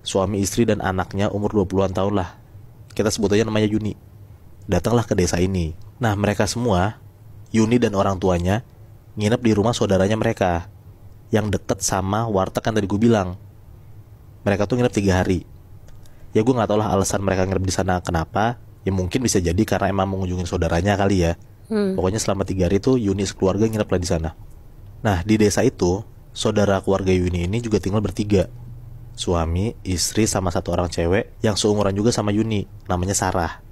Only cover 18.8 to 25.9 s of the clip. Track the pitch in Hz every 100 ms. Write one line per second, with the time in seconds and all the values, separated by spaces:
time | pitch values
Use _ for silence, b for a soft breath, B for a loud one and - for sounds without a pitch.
18.8 | - 95 90 131 120 104 85 92 107 95
19.8 | 98 98 95 95 95 90 90 92 85 85
20.8 | 98 98 98 98 85 85 - - - 220
21.8 | 196 190 185 110 - 98 98 95 90 98
22.8 | 131 131 101 95 95 - 95 95 110 110
23.8 | 104 92 87 85 80 - - - - -
24.8 | - - 110 92 95 110 104 - 113 -
25.8 | 90